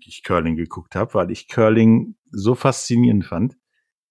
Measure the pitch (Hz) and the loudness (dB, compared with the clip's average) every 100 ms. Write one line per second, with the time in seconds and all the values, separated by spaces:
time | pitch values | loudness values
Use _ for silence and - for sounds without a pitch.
0 | - - - 90 82 80 82 - 85 90 | -14 -14 -4 -2 -2 -6 -8 -12 -10 -8
1 | 110 104 92 92 - - 110 110 113 113 | -4 -4 -4 -6 -8 0 2 4 6 4
2 | 226 - _ 107 101 127 139 127 - 120 | 2 -12 _ -6 -2 0 0 -2 -2 2
3 | 123 104 87 87 120 - _ _ _ _ | 2 2 -2 -4 -4 -6 _ _ _ _
4 | _ | _